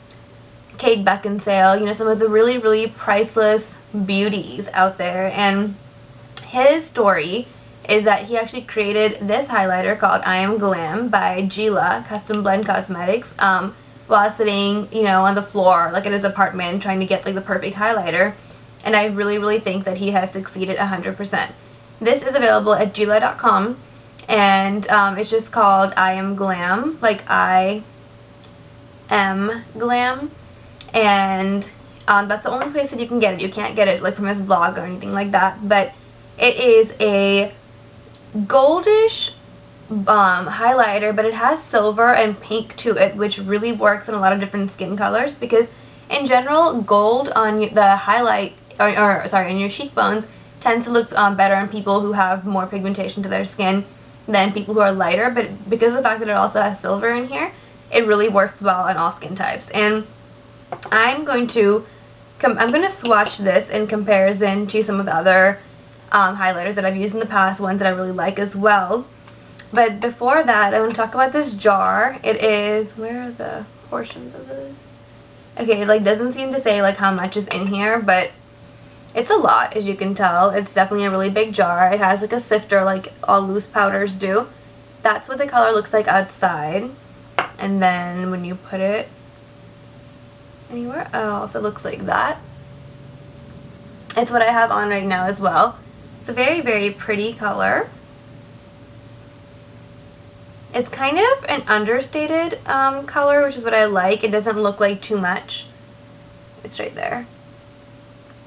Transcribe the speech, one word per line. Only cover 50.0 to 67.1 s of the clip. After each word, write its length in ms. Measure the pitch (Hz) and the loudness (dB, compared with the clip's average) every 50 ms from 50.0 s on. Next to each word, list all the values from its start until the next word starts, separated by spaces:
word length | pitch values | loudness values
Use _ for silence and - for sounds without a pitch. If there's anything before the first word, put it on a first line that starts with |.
| 214 196 202 220 220 - - - - - - - | 0 0 0 -2 -4 -8 -14 -20 -20 -20 -10 -4
tends 240 | - 247 226 233 240 | -2 0 0 0 0
to 60 | 233 240 | 0 0
look, 180 | 240 226 - | 0 0 0
um, 240 | - - 208 202 196 | 0 2 2 2 4
better 200 | 190 196 196 196 | 4 2 4 4
on 120 | 196 196 202 | 2 0 -2
people 320 | 214 214 196 202 196 208 | -6 -6 -2 0 0 0
who 140 | 208 208 208 | 0 0 0
have 320 | 202 190 185 185 190 185 | 0 0 0 0 -2 -4
more 200 | 202 196 190 185 | -4 -2 -2 -2
pigmentation 560 | 185 - 196 185 196 196 196 190 190 - 208 | -4 -6 -6 -4 -4 -4 -4 -6 -6 -6 -6
to 60 | 196 190 | -6 -4
their 160 | 190 190 196 | -4 -4 -4
skin 400 | 190 - - 202 185 190 202 202 - - - - - - - - | -6 -6 -4 -2 0 0 0 -2 -6 -12 -20 -20 -20 -20 -16 -6
than 280 | - 214 202 190 208 196 | 0 2 2 2 2 0
people 200 | 214 202 196 214 | -4 -4 -2 2
who 60 | 214 | 2
are 140 | 208 196 190 | 4 4 4
lighter, 360 | 190 185 170 175 202 226 247 | 2 0 0 0 0 0 0
but 400 | 240 240 214 - 202 - - 190 | 0 -2 -4 -4 -6 -12 -8 -4
because 220 | 220 226 226 233 | 0 2 2 2
of 60 | 240 262 | 2 2
the 60 | 262 | 0
fact 180 | 233 220 220 | 0 0 -2
that 80 | 226 214 | -2 -2
it 80 | 208 196 | 0 0
also 240 | 196 202 - 208 | 0 0 0 0
has 180 | 202 202 196 190 | 0 0 -2 -4
silver 300 | - 185 190 202 214 233 | -4 -4 -4 -2 -2 -2
in 180 | 233 240 247 254 | -2 -2 -4 -6
here, 240 | 277 285 311 381 - - - - - - - - | -6 -6 -8 -8 -8 -12 -20 -20 -20 -20 -10 -2
it 160 | - 233 233 214 | 0 2 2 4
really 220 | 208 208 208 226 | 4 2 2 2
works 320 | 196 202 190 196 - - | 2 2 2 0 0 -4
well 240 | 202 202 185 180 185 | -2 0 0 0 0
on 100 | 180 190 | -2 0
all 160 | 165 170 170 | 0 -2 -2
skin 240 | - - 151 151 180 | -4 -6 -10 -10 -8
types. 340 | 196 196 - - - - - | -6 -4 -4 -6 -6 -8 -8
And 360 | - 202 214 208 214 220 214 - - - - - - - - - - - - - - - - - | -4 0 0 0 0 -2 -4 -8 -14 -20 -20 -20 -20 -20 -20 -20 -20 -20 -20 -16 -16 -14 -6 -2
I'm 360 | 202 220 226 247 269 285 311 | 0 2 2 2 0 -2 -2
going 220 | 285 277 240 240 240 | -2 -2 -2 -2 0
to 380 | - 233 208 202 208 220 226 - - - - - - - - - - - | 0 2 2 4 2 0 -2 -6 -18 -20 -20 -20 -20 -20 -20 -20 -6 0
com-, 200 | - 254 226 - | 0 0 2 2
I'm 120 | 220 233 | 0 2
gonna 200 | 247 302 359 392 | 2 2 0 0
swatch 500 | 381 - - 240 226 208 208 208 - - | -2 -2 0 2 4 4 2 2 -2 -4
this 300 | 202 196 180 190 - - | 0 2 2 2 2 0
in 180 | - 214 214 208 | -2 -4 -2 -2
comparison 800 | 214 214 202 202 208 190 190 196 202 190 208 202 196 202 208 202 | -2 -2 0 2 4 4 4 4 2 2 0 0 0 0 -2 -2
to 140 | - 214 214 | -2 -2 -2
some 160 | 214 202 196 | 0 -2 -2
of 40 | 196 | -2
the 80 | 196 - | -2 0
other, 460 | 165 175 190 185 185 190 196 202 - - - - - - - - - - - | 2 4 4 6 6 6 4 2 0 -6 -20 -20 -20 -20 -20 -20 -20 -6 0
um, 260 | - 208 196 185 190 202 | 2 4 4 2 2 0
highlighters 360 | 190 185 185 170 175 196 208 | 0 -2 0 -2 -2 -4 -2
that 120 | 202 190 | -2 -2
I've 120 | 190 190 190 | -2 -2 -2
used 160 | 196 208 | -4 -4